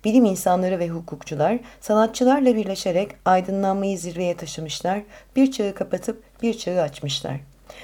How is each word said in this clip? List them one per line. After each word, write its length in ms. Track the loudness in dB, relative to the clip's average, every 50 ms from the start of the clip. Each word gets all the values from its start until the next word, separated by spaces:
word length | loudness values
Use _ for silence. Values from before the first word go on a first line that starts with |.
| -2
Bilim 200 | 2 4 6 6
insanları 540 | 6 4 2 0 2 2 2 2 0 0 -2
ve 100 | -2 -4
hukukçular 720 | -4 -8 -10 -10 -14 -14 -12 -8 -2 0 2 2 0 0 -4 -8 -20 -10
sanatçılarla 760 | -2 0 2 4 4 2 2 2 2 4 4 4 4 4 4
birleşerek 540 | 2 0 -4 -4 -4 -2 -2 0 0 -2 -2 -6 -4 2
aydınlanmayı 720 | 4 4 4 2 0 -2 0 0 0 0 0 0 -2 -4 -4
zirveye 380 | -6 -8 -6 -4 -2 -2 -2
taşımışlar, 640 | -4 -6 -12 -10 -10 -10 -8 -8 -4 -2 -2 -2 -2 -6 -10 -18 -20 -16 _ 2
bir 160 | 2 2 2 2
çağı 220 | 0 -4 -2 -2
kapatıp 480 | -4 -6 -4 -4 -6 -4 -6 -10 -10 -10 _ _ -4 -2
bir 160 | -2 -2 -2
çağı 240 | -4 -4 0 0 0
açmışlar. 580 | -2 -2 -6 -8 -6 -6 -6 -6 -6 -8 -8 -10 -14 _ _ _ -20 -20 -20